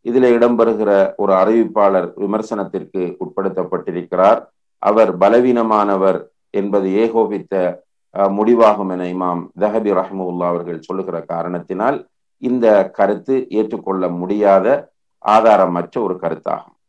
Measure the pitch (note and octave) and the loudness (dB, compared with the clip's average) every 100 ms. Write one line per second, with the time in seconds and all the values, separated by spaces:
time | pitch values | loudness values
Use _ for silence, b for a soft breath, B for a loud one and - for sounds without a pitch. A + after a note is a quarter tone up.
0 | - B2 B2+ A#2+ A#2+ A#2 A2+ G#2+ G#2 G2 | 0 2 4 4 2 2 2 2 2 2
1 | F#2+ - G2+ F#2+ F#2+ A2+ A2 A2 G2+ F#2+ | 2 0 0 2 4 2 0 2 2 2
2 | F2 - G2 G#2+ G#2+ G#2+ F2+ F#2+ D#2 F#2+ | -2 -6 -4 -4 -4 -8 -6 -8 -8 -6
3 | F2+ F2+ F#2 - G2 F#2 F2+ F2+ F2+ F2 | -6 -6 -10 -6 -6 -6 -6 -6 -6 -8
4 | F2 F2+ F#2+ A2+ - _ _ _ - G#2+ | -6 2 4 4 -2 _ _ _ 0 4
5 | A2 F2 G2 A#2 B2 A#2+ A2+ G#2+ G2+ G2 | 2 4 4 4 4 2 2 0 2 2
6 | F#2+ F2+ - _ _ - G2+ G2 F#2+ F#2+ | 0 0 -6 _ _ -6 -2 -2 0 0
7 | A2+ A2+ G#2 G2+ E2+ F#2+ F2+ F2 _ _ | 0 0 -2 -4 -6 -4 -2 -6 _ _
8 | _ - G2 G2 A2 A#2+ A2+ G#2 F#2+ F2+ | _ -2 -2 0 2 4 4 4 -2 -4
9 | F2+ F#2 F2+ F2 F2 - G#2 A2 G#2 F#2 | -6 -4 -4 -4 -8 -4 -2 -2 0 -2
10 | - G2 F#2 F2 F2 F2 F2 E2 - F#2 | -2 -6 -8 -4 -4 -4 -6 -12 -10 -10
11 | F#2 E2+ E2 E2+ E2+ F2+ E2+ F#2+ A2+ C#3+ | -8 -10 -8 -8 -6 -8 -8 -4 -4 -4
12 | - _ _ _ B2 B2+ A#2 G#2 F#2+ - | -8 _ _ _ -4 0 2 2 2 0
13 | G2+ G#2 - C3 B2+ G#2 G#2+ A2 F#2+ F#2+ | 0 0 -2 -4 -2 -4 -4 -6 -6 -4
14 | F#2 E2+ F2+ G#2 G2+ G2 G2 C#3+ - _ | -4 -4 -4 0 4 4 4 -2 -4 _
15 | _ _ - G#2+ A2+ G#2 F#2 F2 F2 - | _ _ 2 4 6 4 4 0 -6 -6
16 | G#2+ F2+ E2+ D#2+ E2 D#2+ - _ | -4 -4 -6 -6 -6 -8 -10 _